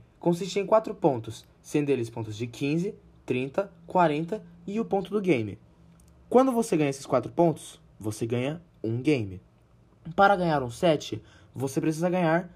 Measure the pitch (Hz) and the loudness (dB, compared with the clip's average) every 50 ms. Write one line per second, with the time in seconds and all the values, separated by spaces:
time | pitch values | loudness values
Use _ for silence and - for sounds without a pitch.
0 | - _ _ _ - 170 175 170 202 185 - 202 196 180 220 220 220 - 202 - | -20 _ _ _ 0 0 0 0 -2 -4 -4 -4 0 4 4 4 4 2 -4 0
1 | - 156 131 117 113 - 113 - - _ _ _ _ - - 151 147 143 135 123 | 2 2 2 2 -4 -8 -12 -14 -18 _ _ _ _ -4 -2 0 2 2 0 0
2 | 117 113 - 120 113 107 104 101 123 120 117 - 143 143 151 170 180 214 214 - | 0 -4 -6 -8 -8 -8 -8 -8 -10 -10 -6 -4 -2 -2 0 -2 -2 -4 -6 -10
3 | _ - _ _ _ - 135 127 131 139 - - 202 196 - - - - - 180 | _ -20 _ _ _ -4 -4 -2 -2 -2 -4 -4 -4 -4 -8 -18 -20 -2 2 2
4 | 175 156 147 151 165 170 214 214 - - - - - 196 202 220 226 175 196 196 | 4 4 2 0 -2 -4 -6 -8 -8 -14 -20 -16 -12 -8 -6 -6 -4 -2 -2 -4
5 | 190 - 196 214 190 180 151 120 107 101 90 - - - _ _ - - - - | -2 -2 -4 -2 0 2 2 0 0 -4 -8 -12 -16 -20 _ _ -20 -20 -20 -20
6 | - - - - - - - 247 269 262 240 233 220 - 185 156 151 139 135 - | -20 -20 -20 -20 -8 2 4 4 4 4 2 0 0 0 2 2 2 2 0 -4
7 | - - 139 127 117 117 117 - 175 165 147 - - - - - - - _ _ | -4 0 0 0 0 0 2 4 4 4 4 0 -6 -16 -20 -20 -20 -20 _ _
8 | 98 110 107 - 123 113 120 120 127 139 156 175 - _ _ _ - 113 117 123 | -8 -8 -6 -4 -4 -2 -2 -2 -2 -4 -6 -8 -12 _ _ _ -6 -4 -4 -2
9 | 127 147 151 123 107 95 92 87 - _ _ _ _ _ _ _ _ _ _ _ | 0 0 0 0 -2 -6 -8 -14 -16 _ _ _ _ _ _ _ _ _ _ _
10 | _ 165 165 - 196 196 202 180 180 170 151 143 127 120 117 - 185 170 151 143 | _ -6 2 4 6 6 6 4 2 2 2 0 0 -2 -4 0 2 2 2 2
11 | - - 110 110 - - - - - _ _ 117 131 139 - 160 151 160 156 156 | 0 -6 -10 -10 -12 -16 -20 -20 -20 _ _ -6 -6 -4 -2 -2 -2 -2 -2 0
12 | 170 180 175 185 175 156 160 175 190 - - | -2 0 0 0 2 2 2 0 0 -4 -12